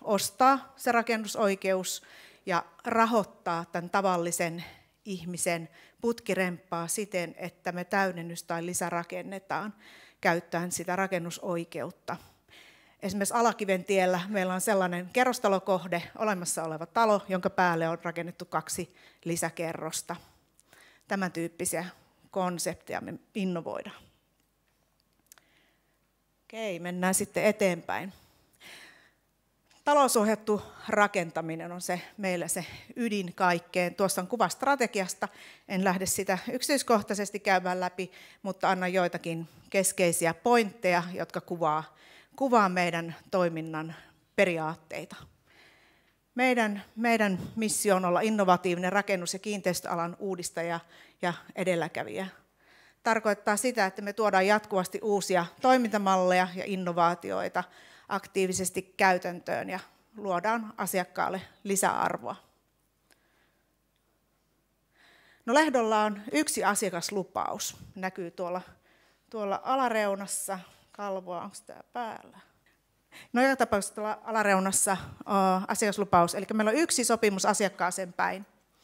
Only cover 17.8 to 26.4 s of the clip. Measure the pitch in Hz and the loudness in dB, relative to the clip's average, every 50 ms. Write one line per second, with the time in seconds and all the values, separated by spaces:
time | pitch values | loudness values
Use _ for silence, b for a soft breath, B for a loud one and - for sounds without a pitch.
17.8 | 165 165 170 170 - 175 165 165 170 170 175 - 175 - - 156 - - - - | 0 -2 -2 -4 -6 -8 -6 -6 -8 -10 -10 -14 -12 -4 -4 -4 -4 -4 -8 -8
18.8 | 175 - b b b b b b b 170 170 170 - 165 160 - 170 160 165 - | -8 -10 b b b b b b b -6 -4 -2 -2 -4 -4 -4 -6 -6 -6 -6
19.8 | - 160 - - - - 170 175 - _ _ _ _ _ _ _ b b b b | -8 -8 -8 -8 -8 -8 -12 -12 -14 _ _ _ _ _ _ _ b b b b
20.8 | b b b b b b 202 196 190 175 - 165 165 165 165 - 160 - - 160 | b b b b b b -4 -2 -2 -4 -4 -4 -6 -6 -6 -6 -6 -4 -4 -4
21.8 | 175 180 b b b b b b b b - 196 185 180 175 165 - 175 175 - | -6 -8 b b b b b b b b -4 -4 -2 -2 -4 -4 -6 -6 -6 -8
22.8 | - - - 90 - 98 - - _ _ - 226 190 185 180 165 - - - - | -10 -10 -8 -8 -8 -8 -12 -14 _ _ -6 -4 -4 -2 -4 -4 -6 -6 -8 -8
23.8 | - 208 - - - _ _ _ _ _ _ _ _ _ _ _ _ _ _ _ | -10 -12 -16 -18 -20 _ _ _ _ _ _ _ _ _ _ _ _ _ _ _
24.8 | _ _ _ _ _ _ _ _ _ _ - b b b b b b b b b | _ _ _ _ _ _ _ _ _ _ -20 b b b b b b b b b
25.8 | b b b b b _ _ _ _ _ _ _ | b b b b b _ _ _ _ _ _ _